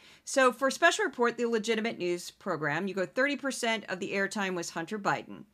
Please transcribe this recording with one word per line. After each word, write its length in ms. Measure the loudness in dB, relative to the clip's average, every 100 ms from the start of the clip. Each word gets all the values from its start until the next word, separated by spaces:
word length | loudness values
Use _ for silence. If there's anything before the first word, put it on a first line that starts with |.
| -20 -18 -2
So 260 | 4 4
for 180 | 4 0
Special 360 | 4 4 4 0
Report, 320 | 2 0 2
the 80 | 0
legitimate 520 | 0 0 0 -2 -2
news 340 | -2 -2 -6
program, 560 | -10 -6 -2 0 0 -2
you 60 |
go 120 | -2 -2
thirty 300 | 0 0 0
percent 500 | -4 -2 -2 -2 -4
of 100 | -6
the 140 | -4
airtime 420 | -2 -2 -2 -2 -2
was 140 | -4
Hunter 300 | -6 -6 -2
Biden. 440 | 0 -2 -4 -14 -16